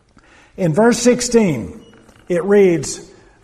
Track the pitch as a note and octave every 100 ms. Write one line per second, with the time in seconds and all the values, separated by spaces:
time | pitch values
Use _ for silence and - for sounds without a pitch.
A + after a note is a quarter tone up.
0 | _ _ _ _ _ - F3+ D#3 A#3 A#3
1 | B3 A#3+ - A#3 G3+ C3 E2+ - - -
2 | _ _ - F3 G3 G#3 F#3+ E3 C3 -
3 | - - _ _